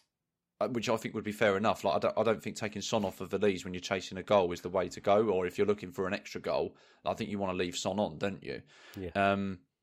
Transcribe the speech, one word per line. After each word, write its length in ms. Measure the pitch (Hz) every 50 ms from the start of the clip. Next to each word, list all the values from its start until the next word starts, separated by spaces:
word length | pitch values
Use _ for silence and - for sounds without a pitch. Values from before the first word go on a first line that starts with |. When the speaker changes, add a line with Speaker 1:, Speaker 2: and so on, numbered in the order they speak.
| _ _ _ _ _ _ _ _ _ _ _ -
Speaker 1:
uh, 80 | 110
which 200 | 107 127 117 104 123
I 80 | 113
think 180 | 110 - - -
would 80 | 107 98
be 80 | 107
fair 260 | 104 - 117 104 95
enough. 260 | 95 107 107 92 - -
Like, 120 | 98 71
I 40 | 98
don't, 180 | - 110 - -
I 40 | 110
don't 180 | 113 107 -
think 140 | - 110 -
taking 260 | - 117 104 - 101
Son 220 | 98 - - 113 101
off 160 | 95 92 -
of 80 | 95 85
Veliz 340 | 98 95 104 104 95 87 85
when 100 | 92 90
you're 80 | 90
chasing 360 | - - 98 92 90 - 95
a 60 | 92 90
goal 280 | - 107 101 92 87
is 100 | 87 -
the 80 | - 92
way 180 | 87 95 90 85
to 120 | - -
go, 260 | - 101 101 104 113 107
or 160 | 92 90 90
if 100 | 90 -
you're 100 | - 101
looking 240 | 98 104 - - 90
for 140 | 90 - 95
an 60 | 92 101
extra 260 | - - - - 87
goal, 360 | - 92 73 69 85 95 - - - - _ _ -
I 80 | 82 95
think 160 | 101 113 -
you 100 | 101 98
wanna 180 | 101 92 92
leave 180 | 92 92 90 -
Son 220 | - - 101 92 104
on, 180 | 104 82 78
don't 260 | 78 98 101 95 - -
you? 180 | 67 65 57 - _ - - - - - 98
Speaker 2:
Yeah. 100 | 92 87 -
Speaker 1:
Um, 440 | 101 98 98 98 98 98 98 95 - _ _ _ _